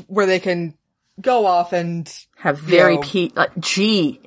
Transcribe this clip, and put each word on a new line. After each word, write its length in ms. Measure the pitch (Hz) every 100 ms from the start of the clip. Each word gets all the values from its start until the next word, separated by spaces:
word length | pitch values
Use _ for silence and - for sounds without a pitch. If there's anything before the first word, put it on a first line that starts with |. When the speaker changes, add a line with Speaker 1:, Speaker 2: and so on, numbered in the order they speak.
| -
Speaker 1:
where 200 | 190 190
they 120 | 185
can 360 | 190 175 165 - _ _ _ -
go 280 | 254 247 196
off 260 | 175 175
and 340 | 175 170 170 156 - - _
Speaker 2:
Have 220 | 170 147
very 340 | 156 175 180
Speaker 1:
you 60 | 160
know 40 | 139
Speaker 2:
P, 260 | 190 - -
uh, 120 | - 175
G. 640 | - 185 214 208 151 -